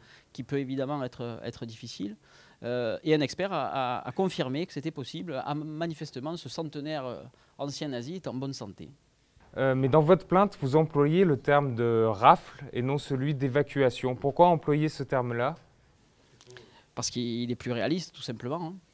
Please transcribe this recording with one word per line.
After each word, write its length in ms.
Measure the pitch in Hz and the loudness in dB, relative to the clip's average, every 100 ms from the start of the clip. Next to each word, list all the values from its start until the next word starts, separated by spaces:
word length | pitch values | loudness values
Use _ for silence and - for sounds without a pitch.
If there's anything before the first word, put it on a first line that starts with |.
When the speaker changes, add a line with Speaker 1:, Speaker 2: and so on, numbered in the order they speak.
| - - _ | -18 -20 _
Speaker 1:
qui 100 | - | -14
peut 160 | 123 143 | -6 -6
évidemment 440 | 131 135 135 147 | -4 -4 -4 -4
être, 360 | 127 - 120 117 | -6 -8 -10 -8
être 200 | 113 117 | -10 -10
difficile. 520 | 117 113 120 - 202 214 _ - - _ | -14 -14 -16 -10 -10 -10 _ -20 -20 _
Euh, 360 | 117 123 120 101 | -6 -2 -2 -2
et 100 | 160 | 2
un 60 | 156 | 2
expert 320 | 139 - 190 | 2 -2 -4
a, 460 | 175 123 139 127 123 | -2 -2 -2 -2 -4
a, 100 | - | -4
a 40 | |
confirmé 540 | - 190 - 131 135 175 | -2 -2 -2 -4 -4 -6
que 60 | |
c'était 180 | - 143 | -8 -8
possible. 500 | 156 131 165 180 131 | -8 -10 -10 -8 -6
Ah, 100 | - | -4
manifestement, 840 | 147 156 151 170 151 156 - 139 170 | -6 -6 -6 -8 -8 -10 -10 -8 -8
ce 120 | 135 | -10
centenaire, 560 | - 160 147 143 156 | -8 -8 -8 -8 -6
euh, 180 | 131 101 127 - _ - | -6 -8 -12 -20 _ -10
ancien 300 | 143 135 151 | -8 -6 -6
nazi 260 | 123 120 | -6 -6
est 120 | 180 143 | -8 -8
en 80 | |
bonne 200 | 120 139 | -6 -6
santé. 360 | 131 107 92 80 - _ _ _ _ - - | -8 -12 -12 -18 -20 _ _ _ _ -12 0
Speaker 2:
Euh, 160 | 135 131 | 2 4
mais 120 | 135 | 4
dans 120 | 147 | 6
votre 260 | 151 185 - | 6 4 4
plainte, 320 | 180 202 - | 4 4 2
vous 140 | 135 | 2
employez 500 | 147 156 143 143 165 | 4 4 4 4 4
le 120 | 190 135 | 4 4
terme 380 | - 143 143 | 4 4 4
de 300 | 117 117 117 113 | 2 2 4 4
rafle 560 | 101 123 180 - - 143 | 6 8 8 4 -16 -8
et 100 | 120 | -4
non 160 | 123 143 | -2 -2
celui 360 | - 135 139 | -2 -2 0
d'évacuation. 800 | 143 135 123 143 143 135 - 127 127 | 0 0 0 0 2 2 2 -2 -2
Pourquoi 320 | 139 135 175 | -2 6 6
employer 400 | 165 - 151 151 | 6 2 2 2
ce 140 | - | -2
terme-là ? 520 | 135 135 123 117 127 165 - _ _ _ _ _ _ _ - - - - _ | -2 0 0 -2 -2 -4 -14 _ _ _ _ _ _ _ -20 -20 -20 -20 _
Speaker 1:
Parce 160 | - 120 | -8 -6
qu'il 400 | 120 120 117 120 | -4 -4 -4 -4
est 60 | 120 | -4
plus 160 | - | -4
réaliste, 420 | 120 107 175 156 | -2 0 -2 -4
tout 80 | - | -12
simplement, 460 | - 113 120 156 165 | -10 -8 -6 -6 -6
hein. 60 | 185 - | -10 -18